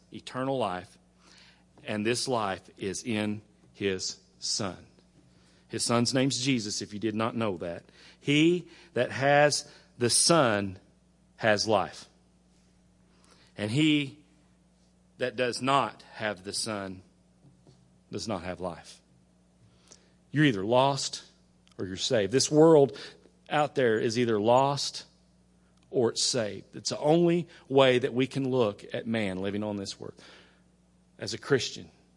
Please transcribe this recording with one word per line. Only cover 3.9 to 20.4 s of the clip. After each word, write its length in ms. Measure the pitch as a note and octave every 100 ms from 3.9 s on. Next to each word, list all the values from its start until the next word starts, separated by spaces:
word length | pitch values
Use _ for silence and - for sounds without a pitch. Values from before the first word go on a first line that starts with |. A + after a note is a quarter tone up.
| F#2 - - _ _
Son." 380 | - - G2 F2+ - _ _ _ _ _ _ _ _
His 140 | A2
Son's 320 | - A#2+ A#2
name's 260 | C3+ C3+ B2
Jesus, 420 | C3+ B2 G#2 -
if 100 | G2
you 80 | G#2
did 160 | A2 G#2
not 180 | A2+
know 220 | A#2+ A2 E2+
that. 260 | F2 F2 - - - -
"He 460 | - D3 E3 F3+ - - -
that 160 | A#2 B2
has 560 | G#2+ C#3 C#3+ D3 - - - _ -
the 120 | A#2
Son 680 | - - E3 B2 G#2 G2+ F#2 _ _ _ _ _ -
has 300 | A2+ G#2 A2
life. 380 | G2+ E2 - - _ _ _ _ _ _ _ _ _ _ _ _ _ _ -
And 140 | G#2
he 480 | C3+ D#3 D3 C3+ - _ _ _ _ _ _ _ _ _ -
that 200 | B2 A2+
does 260 | B2 G#2+
not 420 | C3 C#3 G#2+ - - -
have 280 | G#2+ F#2
the 80 | G2
Son 480 | - A#2 G#2 F#2+ F#2 - _ _ _ - _ - - _ _ -
does 160 | G#2+ G#2
not 140 | F#2
have 180 | F#2 F2
life." 400 | F2+ D#2+ - - _ _ _ _ _ _ _ _ _ - _ _ _
You're 120 | C#3